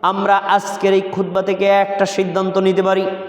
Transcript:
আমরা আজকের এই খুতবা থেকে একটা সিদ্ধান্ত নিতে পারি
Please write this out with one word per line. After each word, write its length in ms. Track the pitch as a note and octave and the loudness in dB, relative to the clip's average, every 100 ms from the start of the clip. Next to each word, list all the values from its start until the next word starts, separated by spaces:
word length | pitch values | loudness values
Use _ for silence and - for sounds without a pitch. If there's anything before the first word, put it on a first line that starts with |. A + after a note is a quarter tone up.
আমরা 340 | F3 G3 G3+ G3 | 0 0 2 0
আজকের 580 | G3 G3 - G3 G3 | 2 -2 -2 -2 2
এই 60 | F#3+ | 2
খুতবা 420 | F#3+ - F#3 F#3 | 0 -4 -2 -2
থেকে 220 | F#3+ F3+ | -2 0
একটা 420 | G3 G3 G3 G3 G3 | 2 4 2 0 -2
সিদ্ধান্ত 520 | - F#3+ F3 F#3+ F#3+ | -2 -2 -2 -2 0
নিতে 240 | F#3+ F#3 | 2 2
পারি 240 | F#3+ F#3+ F#3 F#3 | 2 0 -2 -6